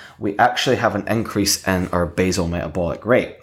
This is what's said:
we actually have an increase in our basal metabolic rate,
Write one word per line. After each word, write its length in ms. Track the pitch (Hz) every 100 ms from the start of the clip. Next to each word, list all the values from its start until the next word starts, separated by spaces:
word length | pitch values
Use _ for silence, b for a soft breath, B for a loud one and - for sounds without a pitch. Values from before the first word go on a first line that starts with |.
| B -
we 200 | 110 101
actually 380 | 120 - 143 113
have 180 | 110
an 120 | 98 -
increase 580 | 110 101 104 98 - -
in 220 | 92 90
our 180 | 87 85
basal 420 | - 92 90 85
metabolic 560 | 85 - 92 85 -
rate, 320 | 104 120 - -